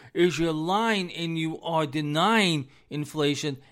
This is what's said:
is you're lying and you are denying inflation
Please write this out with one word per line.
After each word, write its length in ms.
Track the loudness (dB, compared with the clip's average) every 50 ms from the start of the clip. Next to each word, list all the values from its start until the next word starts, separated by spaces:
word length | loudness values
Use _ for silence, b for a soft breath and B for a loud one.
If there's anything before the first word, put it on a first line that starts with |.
| B B B
is 240 | 2 2 2 4
you're 140 | 0 0 0
lying 640 | 0 -2 0 0 0 2 2 2 0 0 -2 -4 -6
and 240 | -6 -6 -4 -2
you 240 | -2 -2 -4 -4 -6
are 240 | -6 -2 0 0 0
denying 800 | 0 -2 -4 -2 -2 0 2 2 4 4 4 4 4 2 0 -2 b b b b b
inflation 680 | -8 -8 -6 -6 -2 0 0 0 0 0 -4 -6 -6 -8 b b